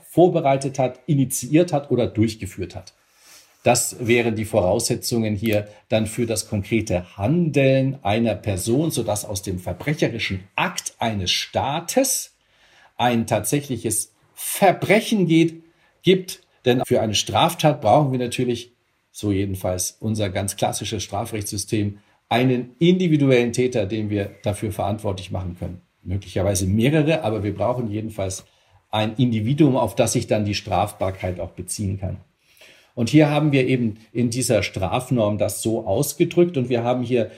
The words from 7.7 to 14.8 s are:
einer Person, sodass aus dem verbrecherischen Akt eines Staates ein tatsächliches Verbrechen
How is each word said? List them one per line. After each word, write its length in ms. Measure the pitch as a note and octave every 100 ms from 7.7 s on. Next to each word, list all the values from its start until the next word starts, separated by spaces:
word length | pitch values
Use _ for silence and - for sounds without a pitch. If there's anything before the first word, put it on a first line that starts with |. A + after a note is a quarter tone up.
| C3+ C3+ C3
einer 320 | G2+ A2 A#2 G2
Person, 560 | A2 F#2+ A2+ B2+ E3
sodass 340 | C3+ A2 G#2 -
aus 160 | G2
dem 180 | - F2+
verbrecherischen 840 | - - - D#3 C#3 A2+ - F#2+ F#2+ -
Akt 380 | F3 F3+ - _
eines 320 | A#2 G#2 F2+
Staates 1040 | - - G#2 A#2 D#3 E3+ B3+ C4+ - - _ _ _ _ _ _ -
ein 300 | B2 A#2 G#2+
tatsächliches 840 | A2 - D3 C#3 A2+ A2+ - - _ _
Verbrechen 920 | - - - G3 D#3+